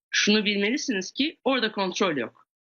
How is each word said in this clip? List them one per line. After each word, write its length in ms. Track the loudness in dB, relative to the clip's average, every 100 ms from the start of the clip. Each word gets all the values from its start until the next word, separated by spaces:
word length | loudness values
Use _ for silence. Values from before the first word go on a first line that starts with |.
| _
şunu 340 | 0 4 4
bilmelisiniz 680 | 2 0 0 -2 -2 -4 -4
ki 240 | -4 -4 -2
orada 280 | -2 0 -2
kontrol 440 | -2 -4 0 0 0
yok. 300 | -6 -10 _ _ _